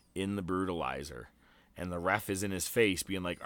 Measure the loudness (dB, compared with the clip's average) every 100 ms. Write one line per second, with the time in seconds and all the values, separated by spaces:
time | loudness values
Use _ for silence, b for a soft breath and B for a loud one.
0 | _ -4 -2 -2 0 0 0 0 -2 -4
1 | -8 -10 -14 _ -20 -20 _ -8 -4 0
2 | 2 2 2 -2 0 -2 0 4 4 4
3 | -2 -2 -2 -4